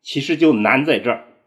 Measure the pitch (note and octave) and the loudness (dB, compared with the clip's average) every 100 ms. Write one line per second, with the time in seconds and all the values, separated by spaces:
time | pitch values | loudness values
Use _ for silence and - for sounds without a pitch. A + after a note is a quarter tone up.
0 | - C#3+ C#3+ D#3 D#3+ A2+ G#2+ C3 D3+ A#2+ | -10 -8 -4 2 2 4 2 0 0 -2
1 | A#2+ A2+ - _ | -2 -4 -8 _